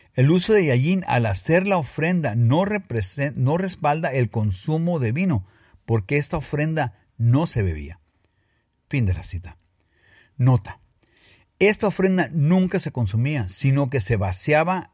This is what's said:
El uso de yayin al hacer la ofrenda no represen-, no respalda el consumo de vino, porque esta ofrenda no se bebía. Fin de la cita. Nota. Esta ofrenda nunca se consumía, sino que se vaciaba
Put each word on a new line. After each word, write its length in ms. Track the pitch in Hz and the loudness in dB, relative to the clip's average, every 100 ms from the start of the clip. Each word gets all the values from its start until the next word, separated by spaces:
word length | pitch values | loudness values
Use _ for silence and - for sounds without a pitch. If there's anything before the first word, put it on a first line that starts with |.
| _ | _
El 180 | - 135 | 2 4
uso 220 | 180 180 | 4 4
de 140 | 214 160 | 2 4
yayin 360 | 123 143 190 - | 2 2 0 0
al 180 | 123 | 0
hacer 420 | 113 95 - 165 196 | 0 -2 0 2 2
la 120 | 185 | -2
ofrenda 560 | 139 - 160 180 139 113 | -2 -4 0 0 0 0
no 300 | 117 151 202 | 2 2 0
represen-, 680 | 208 - 117 98 - 143 131 | -4 -4 -6 -4 -4 -6 -2
no 200 | 127 165 | 0 0
respalda 540 | 190 - 147 156 165 | -2 -2 -2 0 -2
el 180 | 131 117 | 0 -2
consumo 680 | 113 107 92 - 156 170 170 | 0 -2 -2 -4 -2 -2 -2
de 140 | 117 | -2
vino, 340 | 135 190 107 - _ _ _ - | 0 0 -2 -4 _ _ _ -2
porque 320 | 113 95 143 | -2 0 -2
esta 180 | 147 165 | 0 -6
ofrenda 600 | - 147 156 156 123 - _ - | -4 -4 -2 -2 -4 -6 _ -2
no 280 | 117 131 170 | 2 2 0
se 160 | 123 | -2
bebía. 380 | 95 76 73 87 _ _ _ _ _ _ _ _ _ | -2 -4 -10 -16 _ _ _ _ _ _ _ _ _
Fin 180 | 143 104 | -2 0
de 80 | |
la 100 | 87 | -2
cita. 320 | - 87 - - _ _ _ _ _ _ _ - | -6 -12 -12 -20 _ _ _ _ _ _ _ 0
Nota. 440 | 127 120 - - _ _ _ _ _ _ _ - | 2 2 0 -16 _ _ _ _ _ _ _ 0
Esta 300 | 196 208 208 | 2 2 0
ofrenda 400 | - 185 185 131 | 2 2 2 0
nunca 460 | 160 143 185 185 190 | 0 2 4 2 -2
se 140 | 147 | -4
consumía, 560 | 131 110 107 131 151 95 | -4 -2 0 0 -2 -4
sino 420 | - 135 139 135 | -2 0 2 0
que 100 | 131 | -2
se 160 | 98 110 | -2 0
vaciaba 760 | 98 95 - 151 165 185 - | 0 -2 0 2 2 -2 -6